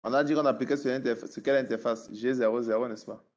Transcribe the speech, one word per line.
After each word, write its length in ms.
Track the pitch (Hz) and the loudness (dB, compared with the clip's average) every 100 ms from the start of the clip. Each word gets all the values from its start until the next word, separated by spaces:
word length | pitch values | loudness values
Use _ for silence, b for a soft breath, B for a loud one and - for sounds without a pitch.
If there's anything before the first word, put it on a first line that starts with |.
On 100 | 110 | 0
a 100 | 135 | 0
dit 100 | 147 | 4
qu'on 120 | 151 147 | 4 2
appliquait 320 | 123 131 143 | 0 0 0
sur 120 | 131 | 0
l'interfa-, 380 | 131 127 117 - | -2 0 -2 -4
sur 160 | - | -6
quelle 220 | 135 139 123 | 2 2 2
interface ? 440 | 113 120 113 - | -2 -2 -4 -6
G 200 | 104 120 | -4 -2
zéro 280 | 131 110 117 | 2 2 2
zéro, 260 | 117 110 120 | 0 0 -2
n'est-ce 180 | 110 - | -6 -12
pas ? 200 | 110 _ | -16 _